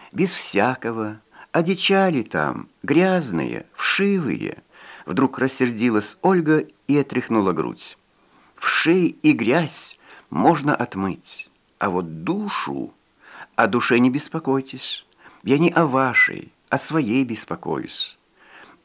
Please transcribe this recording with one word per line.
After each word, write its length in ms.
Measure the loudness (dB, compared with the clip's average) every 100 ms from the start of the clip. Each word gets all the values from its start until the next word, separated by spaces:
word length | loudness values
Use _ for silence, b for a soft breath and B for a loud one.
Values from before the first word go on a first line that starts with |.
| B
без 220 | -2 -2
всякого. 880 | -2 -2 2 2 0 -6 -6 -6 -8 _ B B
Одичали 680 | -2 0 0 2 4 4 2
там, 460 | -2 -2 -2 -2 -10 _
грязные, 840 | 2 4 4 2 0 -2 -4 -6 -12
вшивые». 880 | -6 -4 0 2 2 0 -4 -6 -10 _ B B B -4
Вдруг 320 | 0 0 2
рассердилась 800 | -2 0 -2 2 2 2 0 -2
Ольга 440 | 2 2 4 2 0 _ 0
и 80 | 0
отряхнула 560 | 2 -4 0 0 2
грудь. 460 | 0 -4 -6 -14 -18 _ _ b b b _
«Вши 500 | -4 0 2 4 2
и 260 | 2 2
грязь 680 | 2 2 2 0 -6 -8 -10 B B B
можно 440 | 2 4 4 0
отмыть, 760 | -2 -2 -4 -4 -6 -10 -12 -12 _ _ _
а 120 | -2
вот 340 | -2 -4 -8
душу...» 720 | -4 -4 -4 -6 -6 -6 -8 _ _ _ B B B 0
«О 100 | 2
душе 320 | 2 2 4
не 100 | 4
беспокойтесь. 960 | 2 -6 -8 -2 -2 -4 -12 -10 -12 _ _ b b
Я 160 | 0 4
не 120 | 4
о 140 | 4 2
вашей, 680 | 2 2 2 0 -2 -14 _ _
о 80 | -4
своей 460 | -2 -2 0 0
беспокоюсь. 920 | 0 -4 -8 -10 -6 -6 -6 -8 -8 -10 _ B B B B B